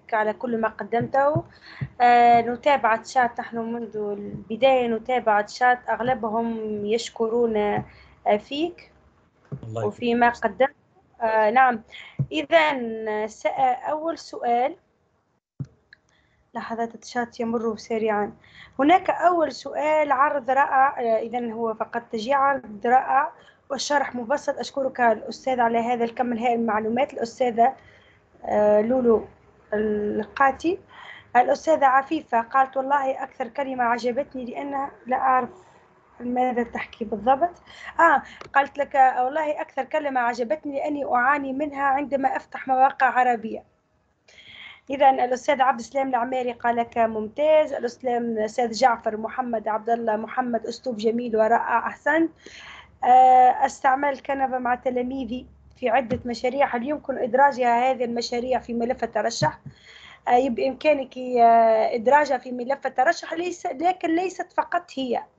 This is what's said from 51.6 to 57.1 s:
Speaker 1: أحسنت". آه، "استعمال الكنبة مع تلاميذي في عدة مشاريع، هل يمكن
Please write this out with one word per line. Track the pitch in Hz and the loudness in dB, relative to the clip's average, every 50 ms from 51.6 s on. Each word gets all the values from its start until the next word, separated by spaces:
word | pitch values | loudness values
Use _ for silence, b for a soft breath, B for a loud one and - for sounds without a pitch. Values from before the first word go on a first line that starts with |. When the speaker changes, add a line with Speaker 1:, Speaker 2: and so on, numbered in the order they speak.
| - - 240 226 - | 0 0 0 0 -2
Speaker 1:
أحسنت". | 226 - - - 294 302 330 330 320 - B B B B B B B B B B B B - - | -4 -8 -6 -2 0 2 2 0 0 -4 B B B B B B B B B B B B -2 2
آه، | 247 254 254 262 254 254 254 254 247 247 - 277 | 6 8 8 8 8 8 8 8 6 6 4 0
"استعمال | 269 - - - 269 262 285 285 285 | -2 0 0 0 2 2 2 2 0
الكنبة | 269 - - - 277 277 269 240 254 254 | -2 -2 -4 -4 -2 -2 -2 -2 -2 -2
مع | 247 240 247 | -2 -2 -2
تلاميذي | 247 - 254 247 247 247 254 269 269 254 208 254 247 - - _ _ _ _ _ | -2 -2 -4 -2 -2 -4 -4 -6 -6 -6 -6 -8 -10 -12 -14 _ _ _ _ _
في | - 254 226 | -6 -2 0
عدة | 220 269 240 214 254 240 - | 2 2 0 0 -4 -6 -6
مشاريع، | 240 233 - 254 254 262 277 277 - 247 | -6 -6 -4 -4 -2 0 0 0 0 0
هل | 240 233 285 | -2 -4 -4
يمكن | 302 285 - - | -6 -6 -6 -8